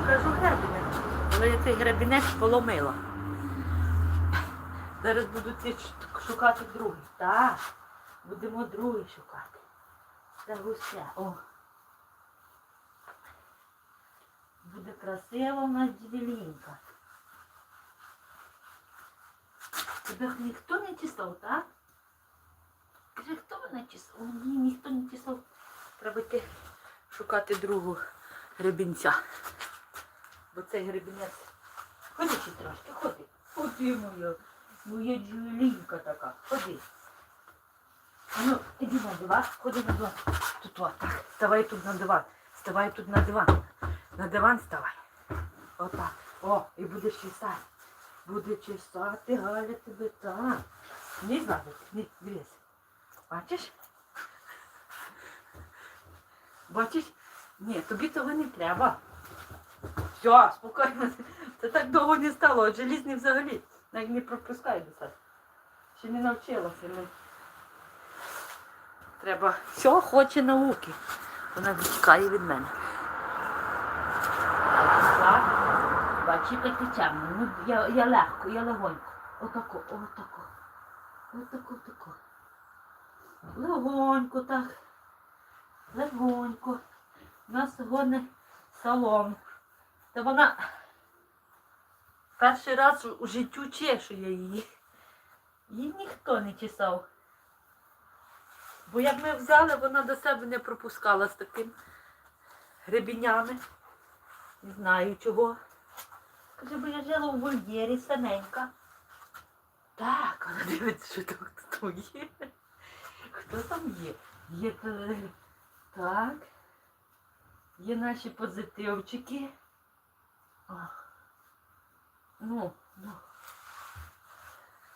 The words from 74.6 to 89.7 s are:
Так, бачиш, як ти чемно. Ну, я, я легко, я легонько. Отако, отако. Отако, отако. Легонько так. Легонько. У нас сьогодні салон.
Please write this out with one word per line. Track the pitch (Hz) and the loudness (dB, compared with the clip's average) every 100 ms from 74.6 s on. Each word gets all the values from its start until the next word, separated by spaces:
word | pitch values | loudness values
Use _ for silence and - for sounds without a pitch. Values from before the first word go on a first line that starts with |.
| - - - - - - | 4 6 8 8 8 8
Так, | - - - - - - - - - - 165 | 8 8 8 4 4 4 4 2 2 2 2
бачиш, | 165 - 240 - | 2 2 -2 -2
як | - | -2
ти | 247 - | -2 0
чемно. | 156 151 160 190 | 0 0 -4 -2
Ну, | 226 - 220 | -2 -2 0
я, | 226 196 | 2 4
я | 240 262 | 4 6
легко, | 226 - - 190 | 6 6 0 -4
я | 220 | -2
легонько. | 233 220 190 160 - - - - | -2 -2 -4 -6 -10 -16 -16 -12
Отако, | 220 233 - - - | -8 -8 -8 -10 -10
отако. | 208 214 - 190 - - - - - - - - - - | -10 -10 -12 -14 -14 -16 -18 -20 -20 -20 -20 -20 -20 -16
Отако, | 233 247 262 254 | -14 -12 -12 -12
отако. | 240 - - - - - - - - - - - - - - - - - - | -16 -16 -20 -18 -20 -20 -20 -20 -20 -20 -20 -20 -20 -20 -20 -20 -20 -16 -8
Легонько | 311 294 254 277 269 269 247 262 | -2 0 0 2 4 4 2 -4
так. | 254 262 254 - - - - - - - - - - - - 240 | -2 -2 -2 -10 -20 -20 -20 -20 -20 -20 -20 -20 -20 -20 -12 -6
Легонько. | 294 247 254 240 240 226 254 247 - - _ - - - - | -4 0 0 0 -2 -6 -6 -6 -8 -20 _ -20 -20 -20 -6
У | |
нас | 240 269 - | -2 -2 -4
сьогодні | 220 262 262 262 254 - - - - - | -2 2 4 2 -2 -12 -20 -20 -20 -6
салон. | 240 247 233 214 208 208 - - _ | 0 2 4 4 2 -4 -12 -20 _